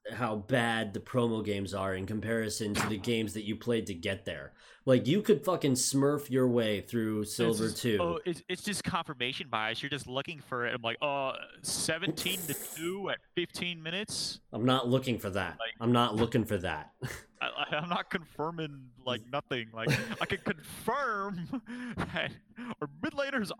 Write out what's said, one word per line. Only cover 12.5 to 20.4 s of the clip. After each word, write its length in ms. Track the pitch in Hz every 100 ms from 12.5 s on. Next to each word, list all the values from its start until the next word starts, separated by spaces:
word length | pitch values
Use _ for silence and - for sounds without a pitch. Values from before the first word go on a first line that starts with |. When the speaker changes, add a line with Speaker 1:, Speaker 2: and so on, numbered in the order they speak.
| 135 -
Speaker 2:
two 360 | - 170 190 190
at 80 | 123 _ -
fifteen 440 | 175 - 175 170
minutes?" 600 | 160 180 220 - - - -
Speaker 1:
I'm 120 | 120
not 240 | 123 131 123
looking 320 | 127 - 110
for 100 | 104
that. 200 | 95 90 78
Speaker 2:
Like 140 | 113 -
Speaker 1:
I'm 120 | 113
not 240 | 123 120 107
looking 280 | 113 120
for 140 | 107 101
that. 320 | 87 78 73 -
<laughs> 440 | 127 - - -
Speaker 2:
I, 60 | 131
I, 300 | - 143 151
I'm 120 | 175
not 220 | 175 190
confirming, 760 | 190 156 - 151 170 156 143 127 123 127
like, 140 | 123 113
nothing. 380 | 139 - 127 113
Like, 180 | 113 117 139 226 214
I 60 | 170
can 120 |
Speaker 1:
<laughs> 60 | 196